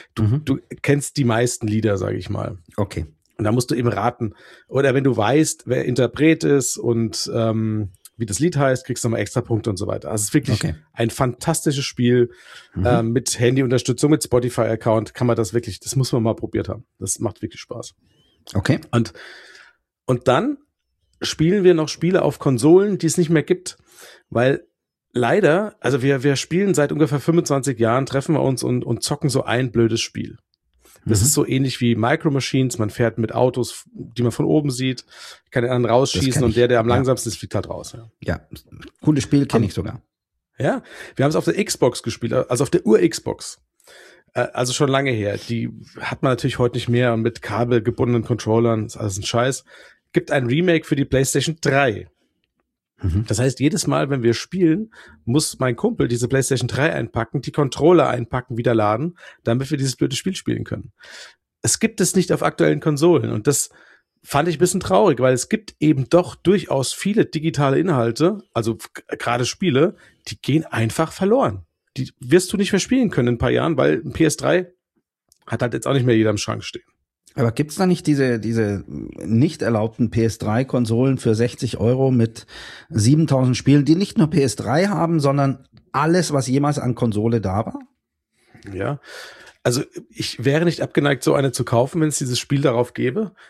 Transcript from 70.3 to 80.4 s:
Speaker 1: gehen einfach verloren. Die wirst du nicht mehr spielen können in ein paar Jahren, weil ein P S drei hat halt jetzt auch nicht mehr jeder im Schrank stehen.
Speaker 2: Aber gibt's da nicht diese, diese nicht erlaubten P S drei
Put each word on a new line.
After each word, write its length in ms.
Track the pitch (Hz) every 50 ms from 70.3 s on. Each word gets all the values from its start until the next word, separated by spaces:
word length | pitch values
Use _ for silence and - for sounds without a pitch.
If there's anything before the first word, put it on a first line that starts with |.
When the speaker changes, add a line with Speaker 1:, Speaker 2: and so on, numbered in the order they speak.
| - -
Speaker 1:
gehen 220 | - - 139 160 156
einfach 460 | - - 117 113 110 - - 160 156
verloren. 540 | - - 190 196 226 277 226 127 101 95 - _ _ _ _ _ -
Die 140 | 135 131 - - -
wirst 300 | 135 123 151 185 185 - -
du 40 |
nicht 140 | 196 202 -
mehr 80 | 208 180
spielen 300 | - - 247 262 240 175
können 160 | - 147 123
in 60 | 120 123
ein 40 | 117
paar 120 | 131 123
Jahren, 240 | 123 120 135 165 156
weil 240 | 127 139 147 151 - -
ein 100 | 143 -
P 100 | - 160
S 140 | 156 -
drei 340 | - 131 135 160 185 180 - _ _ _ _ _ _ _ _ _ _ _ _ _ _ _
hat 160 | - 120 -
halt 120 | 127 117 123
jetzt 120 | 120 -
auch 80 | - 139
nicht 120 | 139 120
mehr 100 | 127 113
jeder 140 | 110 110 107
im 60 | 104
Schrank 260 | 101 - - 113 110 -
stehen. 200 | - - - _ _ _ _ _ _ _ _ _ _ -
Speaker 2:
Aber 140 | - 123 117
gibt's 240 | 113 - 147 151 -
da 100 | - 185
nicht 220 | 185 175 175 -
diese, 320 | 151 147 139 135 127 120 110
diese 440 | 104 113 113 113 110 101 101 92 -
nicht 720 | - 73 67 52 50 50 50 - 90 113 113 147 151 151 -
erlaubten 480 | - 113 117 104 107 113 - - 120 104
P 140 | 92 113 113
S 120 | 113 110
drei 240 | -